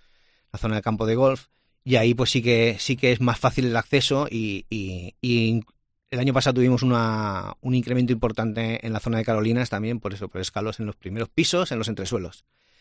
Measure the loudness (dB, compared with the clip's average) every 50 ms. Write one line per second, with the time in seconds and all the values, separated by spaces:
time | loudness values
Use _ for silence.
0 | _ _ _ _ _ _ _ _ _ _ -10 -4 -2 -2 -2 -2 -2 -2 -2 0
1 | 0 0 2 4 4 4 2 0 -6 _ _ _ _ _ _ _ -2 2 4 4
2 | 6 4 4 2 2 0 0 0 2 2 4 4 4 2 0 -2 -2 -4 -2 2
3 | 2 2 2 4 2 0 2 2 0 0 2 0 0 0 0 -2 0 2 2 2
4 | 2 2 0 0 0 -2 -4 -4 -4 -4 -6 -6 -8 -8 -8 -6 -6 -6 -8 -10
5 | -10 -12 -12 _ -2 0 2 4 4 4 2 0 -2 _ _ _ _ _ _ _
6 | _ -8 -4 -2 0 2 2 2 2 2 4 4 4 4 4 4 4 2 2 2
7 | 2 0 0 -2 -2 -4 -4 -6 -8 -10 -10 -8 -4 -2 0 0 0 0 0 2
8 | 2 2 2 0 0 -2 -2 -2 -4 -4 -2 -2 -4 -4 -4 -4 -4 -6 -6 -4
9 | -4 -2 -2 -2 0 0 0 2 2 2 2 0 0 -2 -2 -4 -4 -4 -4 -4
10 | -6 -8 -8 -8 -10 -10 -8 -8 -8 -6 -6 -6 -6 -6 -6 -6 -8 -8 -8 _
11 | -10 -10 -6 -6 -8 -4 _ 0 0 2 2 0 -2 -2 -4 -4 -4 -4 -4 -6
12 | -6 -4 -4 -4 -6 -6 -12 -16 _ _ _ _ _ _ _ _